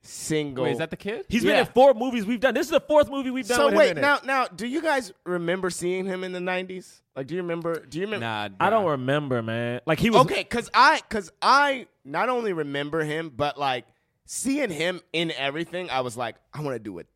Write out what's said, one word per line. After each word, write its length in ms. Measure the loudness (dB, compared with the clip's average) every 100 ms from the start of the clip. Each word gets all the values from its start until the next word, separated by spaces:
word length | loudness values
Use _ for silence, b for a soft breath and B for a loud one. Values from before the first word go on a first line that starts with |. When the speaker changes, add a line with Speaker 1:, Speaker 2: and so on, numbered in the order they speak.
Speaker 1:
single 600 | -18 -14 -4 -2 -2 -2
Speaker 2:
Wait, 80 | -2
is 60 | -2
that 120 | -6
the 60 | -8
kid? 280 | -8 -10 -4
Speaker 3:
He's 140 | 0
been 120 | 4
Speaker 1:
Yeah. 60 | 4
Speaker 3:
in 60 | 4
four 280 | 8 8
movies 300 | 8 0 -2 -2
we've 140 | 0
done. 140 | 2
This 120 | 2 2
is 60 |
the 80 | 0
fourth 280 | 4 4 4
movie 220 | 0 -4
we've 160 | -6 0
done 100 | 2
Speaker 1:
So 80 | 4
Speaker 3:
with 60 |
him 40 | 6
Speaker 1:
wait, 120 | 4
Speaker 3:
in 60 | 4
it. 20 |
Speaker 1:
now, 180 | 2 2
now, 220 | 2 0 0
do 180 | -4 -6
you 160 | -2
guys 300 | 0 0 -2 -14
remember 460 | -6 -4 -2 -2 -2
seeing 360 | -4 -4 -4 -4
him 180 | -6
in 80 | -6
the 80 | -6
nineties? 640 | -4 -4 -6 -12 -14 -20 _
Like, 120 | -12 -6
do 60 |
you 80 | -6
remember, 380 | -4 -4 -4 -6 -6
do 120 | -6
you 80 | -4
remember? 180 | -4 -4
Speaker 2:
Nah, 220 | -4 -6 0
Speaker 3:
I 120 | 2
don't 140 | 2
Speaker 2:
nah. 60 | 2
Speaker 3:
remember, 500 | 0 0 -2 0 -4
man. 380 | -2 -4 -4 -4 -2
Like, 120 | 0
he 100 | 4
was 120 | 4
Speaker 1:
Okay, 220 | 4 0
'cause 240 | -4 -6 0
I, 260 | 4 6 4 -2
'cause 220 | -8 -8 _
I 460 | 4 4 4 0 -8 _
not 240 | -8 -2 0
only 240 | 0 -2
remember 520 | -2 -2 -4 -2 -2
him, 260 | -2 -4 -6
but, 240 | -4 -4 -2
like, 260 | -2 -2 -6 _ _ _
seeing 460 | _ -6 -2 0 -2
him 300 | -2 -2 -4 _
in 180 | -4 -2
everything, 580 | -2 -4 -4 -6 -8 -4
I 100 | -4
was 160 | -4 -6
like, 200 | -8 -10 _
I 80 | -10
wanna 160 | -8 -6
do 140 | -10
what 120 | -12 -16